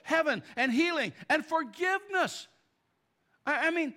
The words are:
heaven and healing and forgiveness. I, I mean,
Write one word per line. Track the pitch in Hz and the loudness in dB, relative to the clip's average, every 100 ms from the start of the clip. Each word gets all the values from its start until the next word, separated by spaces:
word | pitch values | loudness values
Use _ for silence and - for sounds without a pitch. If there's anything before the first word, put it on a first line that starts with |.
heaven | - 320 311 247 - - | -2 0 2 -2 -4 -2
and | 262 | 0
healing | 240 339 320 226 - - | 2 2 2 -2 -6 -2
and | 302 - | 0 2
forgiveness. | 320 254 254 359 381 403 381 262 - - _ _ _ _ _ _ _ _ _ 269 | -2 -2 -2 0 0 -2 -2 -2 -4 -16 _ _ _ _ _ _ _ _ _ -4
I, | 285 320 | 0 0
I | |
mean, | 339 294 | 0 -2